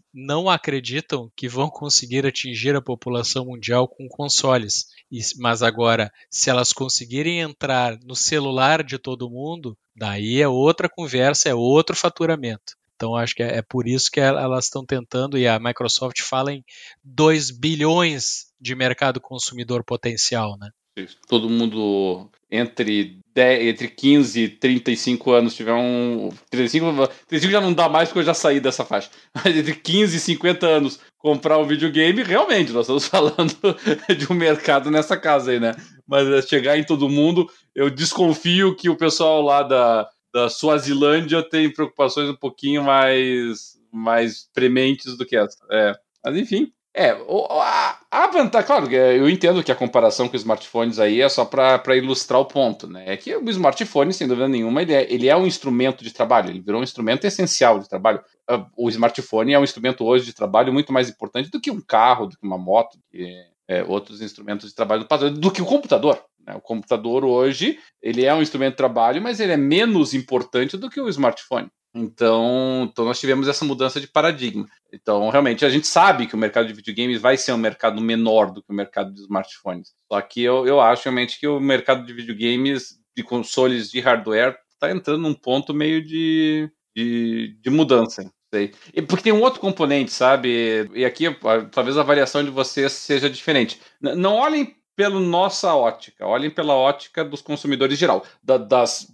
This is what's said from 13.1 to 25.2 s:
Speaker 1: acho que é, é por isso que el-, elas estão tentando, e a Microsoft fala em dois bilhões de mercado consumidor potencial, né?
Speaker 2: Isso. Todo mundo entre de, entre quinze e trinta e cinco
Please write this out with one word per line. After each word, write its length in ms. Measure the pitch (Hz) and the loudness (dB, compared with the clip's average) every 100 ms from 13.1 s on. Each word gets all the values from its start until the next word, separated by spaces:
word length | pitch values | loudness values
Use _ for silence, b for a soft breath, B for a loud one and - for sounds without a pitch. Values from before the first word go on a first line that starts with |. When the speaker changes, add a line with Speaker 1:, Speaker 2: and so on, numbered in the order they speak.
| 117 | -2
Speaker 1:
acho 180 | 117 | -4
que 80 | - | -4
é, 160 | 117 113 | -4 -4
é 40 | |
por 260 | - 127 117 | -4 -4 -2
isso 220 | 131 - | -2 -2
que 100 | - | 2
el-, 180 | 135 139 | 2 2
elas 260 | 131 127 - | -2 -4 -4
estão 180 | 139 | -8
tentando, 520 | 127 131 120 127 139 139 | -6 -8 -4 -4 -2 0
e 120 | 123 | 2
a 100 | 110 | 2
Microsoft 640 | 117 120 120 - 131 - | -2 -4 -4 -4 -4 -8
fala 320 | - 131 139 | -4 -4 -4
em 100 | 139 - B B B | -8 -16 B B B
dois 480 | 139 127 156 156 131 | -8 2 4 4 -2
bilhões 960 | 123 151 156 151 175 170 139 - - - _ | -6 -4 0 0 2 0 -2 -6 -8 -12 _
de 140 | 123 | -12
mercado 460 | 127 127 127 135 127 | -4 -2 0 -2 -2
consumidor 640 | - 127 - 123 120 123 | -10 -10 -10 -8 -6 -6
potencial, 720 | - 120 120 113 - 117 107 101 | -4 -6 -4 -4 -2 -2 -4 -8
né? 100 | 104 - _ - | -18 -20 _ -14
Speaker 2:
Isso. 200 | 90 - - | -14 -18 -2
Todo 220 | 120 110 | 0 0
mundo 800 | 117 117 107 104 101 95 92 98 _ _ | 0 -2 -2 -2 0 -2 -4 -10 _ _
entre 680 | 110 120 - 107 104 92 - _ | -4 -4 -4 -2 -2 -4 -10 _
de, 340 | 131 127 127 117 | 2 4 4 0
entre 200 | 110 120 | -2 -8
quinze 540 | - 135 147 123 117 | -2 4 4 4 0
e 60 | 110 | -4
trinta 420 | - 131 127 127 | 0 0 0 0
e 60 | 113 | -2
cinco 360 | - 123 | -2 -2